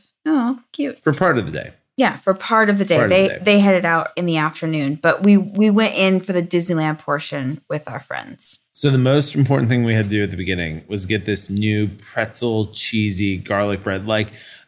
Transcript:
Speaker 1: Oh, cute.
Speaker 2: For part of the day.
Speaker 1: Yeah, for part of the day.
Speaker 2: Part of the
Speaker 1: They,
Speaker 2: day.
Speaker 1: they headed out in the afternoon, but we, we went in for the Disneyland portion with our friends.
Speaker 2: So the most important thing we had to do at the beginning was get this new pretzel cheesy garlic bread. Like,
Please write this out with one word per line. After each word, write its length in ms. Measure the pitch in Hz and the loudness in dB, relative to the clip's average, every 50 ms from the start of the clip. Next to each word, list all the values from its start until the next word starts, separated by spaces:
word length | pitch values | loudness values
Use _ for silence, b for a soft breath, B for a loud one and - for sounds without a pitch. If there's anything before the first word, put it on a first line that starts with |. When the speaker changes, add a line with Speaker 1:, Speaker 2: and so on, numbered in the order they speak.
| _ _ _ _ - | _ _ _ _ -4
Speaker 1:
Oh, 360 | 311 320 277 233 240 269 247 _ _ | -2 0 0 0 -2 -4 -6 _ _
cute. 300 | - - 285 269 - - | -8 -6 -6 -6 -6 -4
Speaker 2:
For 100 | - 156 | -2 0
part 260 | 143 - 185 175 151 120 | 0 2 2 2 2 0
of 60 | 92 | -2
the 60 | 73 | -4
day. 200 | 76 58 - - - _ _ _ _ | -6 -8 -10 -10 -16 _ _ _ _
Speaker 1:
Yeah, 160 | - 262 190 147 | 0 0 0 0
for 160 | - - 196 | -2 -2 -2
part 380 | 190 190 - - 233 220 220 208 | -2 -2 0 0 2 2 4 4
of 80 | 202 202 | 2 2
the 60 | 196 | 2
day. 140 | 202 170 - | 2 2 4
Speaker 2:
Part 120 | 120 101 | 4 4
of 60 | 180 190 | 4 4
the 40 | |
Speaker 1:
They, 60 | 196 190 | 4 2
Speaker 2:
day. 100 | - - | 0 0
Speaker 1:
they 160 | 180 208 202 202 | 2 4 6 6
headed 260 | 202 202 190 180 - | 6 6 4 4 2
out 260 | 170 165 165 - - - | 2 0 0 0 -2 -4
in 80 | - 175 | -4 -2
the 100 | 170 165 | 0 0
afternoon, 640 | 156 151 156 156 - 165 160 160 151 139 139 147 - | 2 0 0 -2 -4 -4 -2 -2 -2 -2 -2 -2 0
but 220 | - 165 151 - 190 | 0 0 2 4 6
we, 120 | 208 208 | 6 6
we 320 | 196 190 - - 196 214 220 | 6 4 0 0 2 2 4
went 260 | 202 214 220 - - | 4 4 2 2 2
in 240 | - 190 190 190 185 | 2 2 2 2 0
for 120 | 185 - | 0 -2
the 100 | 185 180 | -2 -2
Disneyland 580 | 170 175 - 175 170 175 175 160 156 156 156 156 | -2 0 0 0 0 0 0 0 0 -2 -4 -4
portion 600 | - - 143 143 - - 151 143 131 131 151 - _ - | -4 -6 -4 -4 -6 -6 -8 -6 -6 -6 -8 -8 _ -8
with 200 | 160 151 - 151 | -8 -8 -8 -10
our 100 | 120 - | -14 -14
friends. 600 | - - - 64 - - - - - - - - _ _ | -12 -10 -10 -10 -10 -12 -12 -10 -10 -10 -10 -12 _ _
Speaker 2:
So 180 | - - - 143 | -6 -2 0 2
the 80 | 135 127 | 2 2
most 360 | 127 131 139 147 143 - - | 2 2 2 2 0 0 0
important 340 | 143 139 131 139 135 131 113 | 0 2 2 2 0 0 0
thing 140 | 123 123 | 0 0
we 120 | 120 113 113 | 0 2 2
had 100 | 110 107 | 0 0
to 60 | 101 | 0
do 120 | 104 104 | -2 -2
at 80 | 101 95 | -2 -4
the 60 | 95 | -6
beginning 460 | 87 92 92 92 87 85 80 78 78 - | -6 -6 -4 -4 -4 -4 -6 -8 -10 -10
was 180 | - 104 101 95 | -8 -8 -6 -4
get 180 | 95 110 101 90 | -4 -4 -4 -2
this 260 | 107 101 - - - | -2 -4 -4 -4 -6
new 380 | 98 101 104 107 107 104 104 101 | -4 -2 0 0 0 0 -2 -4
pretzel 800 | 101 - - - - 120 110 107 - - 120 120 110 110 107 | -6 -10 -16 -10 -6 -4 -4 -4 -4 -4 -4 -2 -2 -2 -2
cheesy 680 | 107 - - - - - 110 104 104 98 90 104 98 95 90 | -4 -6 -10 -8 -4 -2 -2 -2 -2 -2 -2 -2 -2 -4 -4
garlic 440 | - - 104 101 104 104 101 98 | -4 -4 -2 0 0 -2 -2 -4
bread. 240 | 98 104 95 95 98 | -4 -6 -6 -4 -2
Like, 220 | 107 110 107 107 110 B B B B B B B | -2 -2 -2 -2 -4 B B B B B B B